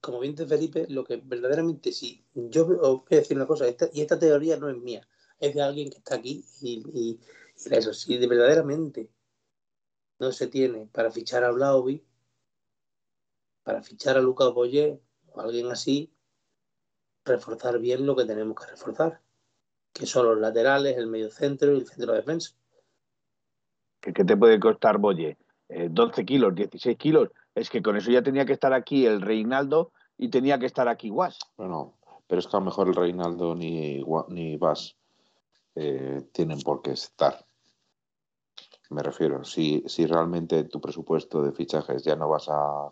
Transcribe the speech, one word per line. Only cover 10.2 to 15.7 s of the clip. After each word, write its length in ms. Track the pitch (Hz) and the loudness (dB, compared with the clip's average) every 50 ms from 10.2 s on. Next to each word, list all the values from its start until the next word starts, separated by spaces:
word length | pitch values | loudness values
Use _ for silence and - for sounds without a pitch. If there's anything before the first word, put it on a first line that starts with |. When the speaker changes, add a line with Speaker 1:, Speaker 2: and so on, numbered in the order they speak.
| 127 131 | -4 -4
Speaker 1:
se 160 | 127 - 131 | -2 -4 -6
tiene 400 | 117 - 135 131 123 113 110 110 - | -4 0 0 0 0 0 -6 -12 -8
para 200 | - 117 113 113 | -4 -2 -2 -2
fichar 320 | 113 117 113 - 123 123 123 | -2 -6 -6 -4 -2 0 2
a 80 | 120 | 2
Vlahovic, 520 | 120 127 139 139 135 131 123 131 143 160 - _ _ _ _ _ _ _ _ _ _ _ _ _ _ _ _ _ _ _ _ _ _ _ _ _ _ _ _ _ _ _ _ | 2 2 2 4 4 4 2 0 -4 -6 -10 _ _ _ _ _ _ _ _ _ _ _ _ _ _ _ _ _ _ _ _ _ _ _ _ _ _ _ _ _ _ _ _
para 200 | 107 107 107 - | -6 -6 -6 -6
fichar 340 | - - - - 131 135 | -12 -16 -4 0 2 4
a 40 | 131 | 4
Lucas 320 | 131 127 127 - 131 123 113 | 4 4 4 4 2 2 4
Boyé 460 | 123 123 123 135 147 151 151 139 - _ _ _ _ _ _ - | 2 0 2 2 2 2 2 -2 -6 _ _ _ _ _ _ -14
o 60 | 107 | -10
alguien 300 | 110 117 117 120 120 123 | -8 -6 -4 -4 -4 -6